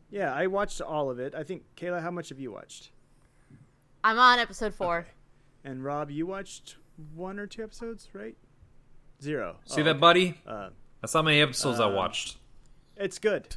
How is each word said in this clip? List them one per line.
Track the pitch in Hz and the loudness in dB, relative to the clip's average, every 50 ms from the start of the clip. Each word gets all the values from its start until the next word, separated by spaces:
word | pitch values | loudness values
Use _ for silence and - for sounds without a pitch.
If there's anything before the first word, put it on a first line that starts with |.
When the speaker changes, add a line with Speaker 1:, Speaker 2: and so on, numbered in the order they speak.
| - _ | -20 _
Speaker 1:
yeah, | - 202 190 151 127 | -6 -4 -2 -2 0
I | 139 175 190 | 0 0 0
watched | 190 196 208 202 - - | 2 0 0 -2 -4 -6
all | - - 160 151 147 135 | -8 -4 -2 -2 0 -2
of | 127 120 | -2 -4
it. | 127 139 147 | -6 -6 -6
I | 156 151 | -8 -8
think, | - - - - _ _ | -8 -10 -10 -12 _ _
Kayla, | - 175 175 175 175 | -10 -6 -4 -4 -4
how | 160 175 | -4 -4
much | 175 175 170 - | -6 -6 -8 -10
have | 139 131 | -12 -12
you | 135 123 | -10 -10
watched? | 101 95 - - - - - - - - _ _ _ _ _ _ _ _ _ - - - - - _ _ _ _ _ _ - | -10 -12 -14 -16 -18 -20 -20 -20 -20 -20 _ _ _ _ _ _ _ _ _ -20 -20 -20 -20 -20 _ _ _ _ _ _ 2
Speaker 2:
I'm | 214 220 233 | 2 6 8
on | 247 247 247 240 | 8 8 8 8
episode | 233 226 190 - 233 214 - | 4 0 -2 -4 -4 -4 -2
four. | - 196 175 170 170 | -2 -2 0 0 -2
Speaker 1:
Okay. | 170 - - - - - _ _ _ _ _ _ - | -4 -6 -12 -20 -20 -20 _ _ _ _ _ _ -12
And | 139 131 131 131 | -10 -10 -8 -6
Rob, | 139 143 147 151 147 | -4 -4 -4 -4 -6
you | 143 147 160 | -6 -6 -6
watched | 180 190 196 196 - - - - - - - - - - - 156 151 156 | -6 -6 -8 -10 -12 -14 -18 -18 -20 -20 -20 -20 -20 -20 -20 -18 -16 -12
one | 160 180 185 196 202 | -10 -10 -8 -8 -8
or | 208 202 | -10 -10
two | - 214 220 | -10 -12 -12
episodes, | 214 - - 247 233 226 208 - - - | -12 -12 -12 -12 -10 -12 -12 -14 -18 -16
right? | 196 208 226 226 - - - _ _ - - - - - - - - - - - - | -14 -14 -14 -16 -18 -20 -20 _ _ -20 -20 -20 -20 -20 -20 -20 -20 -20 -20 -20 -12
Zero. | 135 143 151 135 107 85 85 - - | -6 -4 -4 -2 -4 -4 -8 -10 -12
Speaker 3:
See | - - 143 | -4 -2 2
Speaker 1:
Oh, | 151 | 2
Speaker 3:
that, | 156 | 2
Speaker 1:
okay. | 156 139 | 4 6
Speaker 3:
buddy? | 156 170 175 180 185 180 160 - - | 8 8 8 8 6 4 0 -4 -10
Speaker 1:
Uh, | - 110 104 98 92 - - - - - - | -12 -10 -10 -10 -10 -12 -16 -20 -20 -16 -12
Speaker 3:
That's | - 113 - | -6 -2 0
how | 160 | 2
many | 156 160 151 147 | 4 4 6 6
episodes | 147 139 123 - - 143 120 113 | 4 4 2 0 0 0 2 2
I | 113 | 2
Speaker 1:
uh, | 104 98 | 2 4
Speaker 3:
watched. | 98 92 87 - - - - - - - - - - - - - - - _ - | 2 0 0 -2 -4 -8 -8 -10 -14 -18 -20 -20 -20 -20 -20 -20 -20 -20 _ -8
Speaker 1:
It's | - 202 196 - - | -6 -6 -6 -4 -2
good. | - 214 202 151 - - - | 0 0 0 0 -2 -6 -6